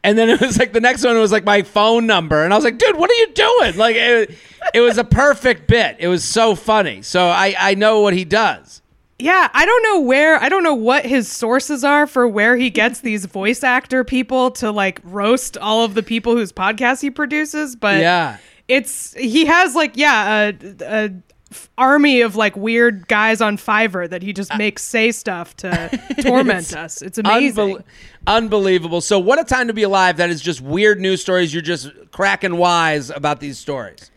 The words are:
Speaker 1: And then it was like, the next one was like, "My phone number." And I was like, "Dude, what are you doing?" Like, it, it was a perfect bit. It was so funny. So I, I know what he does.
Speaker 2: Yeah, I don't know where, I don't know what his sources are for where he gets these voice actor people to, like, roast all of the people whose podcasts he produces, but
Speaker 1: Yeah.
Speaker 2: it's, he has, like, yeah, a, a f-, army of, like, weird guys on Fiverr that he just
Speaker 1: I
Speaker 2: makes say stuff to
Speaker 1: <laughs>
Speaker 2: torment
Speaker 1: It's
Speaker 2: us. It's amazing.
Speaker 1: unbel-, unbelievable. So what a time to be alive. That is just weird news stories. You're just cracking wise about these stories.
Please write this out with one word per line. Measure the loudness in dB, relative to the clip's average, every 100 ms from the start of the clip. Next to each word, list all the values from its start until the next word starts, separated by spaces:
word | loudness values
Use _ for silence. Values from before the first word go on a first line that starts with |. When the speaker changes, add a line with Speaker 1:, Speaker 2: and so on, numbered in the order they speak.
Speaker 1:
And | 2 4
then | 4
it | 4
was | 2 0
like, | 0
the | 2
next | 0 0
one | 0 2
was | 2
like, | 2
"My | 2 0
phone | 2 2 2 2 2
number." | 0 2 0
And | 2
I | 2
was |
like, | 0 2
"Dude, | 0 2
what | 2
are | 2
you | 2
doing?" | 2 2 2 2 2
Like, | 0 2
it, | 2 2 0 -6 -20 -8 -2
it | 2
was | 2 2
a |
perfect | 0 2 4 2 0 -2 2
bit. | 2 2 -2
It | -2
was | -2
so | -2 0 2
funny. | 0 0 0 0 -4
So | -4 0 2
I, | 2 0 0
I | 0
know | 2 2 4
what | 2
he | 0
does. | 0 0 0 -2 _ -20 _ _ _ _
Speaker 2:
Yeah, | 0 2 2
I | 2 2
don't | 2
know | 2 0
where, | 2 2 4 4
I | 2
don't | 0
know | 0
what | 0 2 0
his | 2 -2 -2
sources | -6 -2 -2 -2 -4
are | 0 2 2
for | 0 0
where | 2 2 2
he | 0
gets | 0 -2 -2
these | -6 -6 -6
voice | -6 -4 -2
actor | 0 0 0 -4
people | -2 -2 -2 0 -2
to, | -2 -6
like, | -2 -4 -4
roast | -14 -4 0 0 -2 -8
all | -2 0
of | 0
the | -4
people | -4 -6 -2
whose | -2 -2
podcasts | -4 -6 -2 -2 -2
he | -6
produces, | -6 -4 -4 -4 -6 -8 -4
but | 0 2
Speaker 1:
Yeah. | 2 2 -2 -8 -20 _ _
Speaker 2:
it's, | -2 -2 -12 -14
he | -8 -2 0
has, | 4 4 2
like, | 0 -2 0
yeah, | 0 2 0 0 0
a, | -4 -16 -16
a | -6 -4 -4 -8 _ _ _
f-, | -20 -20 -2
army | 2 4 4 4
of, | 2 0
like, | -2 -2
weird | -4 2 2 0 -2
guys | 0 2 2
on | 0 -2
Fiverr | -2 0 0 -4 -8
that | -10
he | -10
just | -10 -6
Speaker 1:
I | -4
Speaker 2:
makes | -4 -6
say | -6 -2 -2
stuff | -2 -8 -10 -12 -14
to | -6 -6 -6 -10 -8 -4
Speaker 1:
<laughs> |
Speaker 2:
torment | 0 2 2 -2
Speaker 1:
It's | -6
Speaker 2:
us. | -12 -12 -14
It's | -12 -4
amazing. | 0 2 0 -2 -4 -4
Speaker 1:
unbel-, | -14 -20 -20 -10 -2
unbelievable. | 0 0 0 2 0 0 -6
So | 0 0
what | 2 0
a |
time | 2 -2 -2
to |
be | -2
alive. | 0 2 2 2
That | -2
is | -2
just | -6 -8
weird | -6 0 2 2
news | -2 -4
stories. | -2 0 0
You're | -4
just | -6 -8 -8 -20 -20
cracking | -4 -2 0 -4 0
wise | 2 2 0 -2 -6
about | -6 -4 -4
these | -8 -14
stories. | -10 -10 -10 -18 -20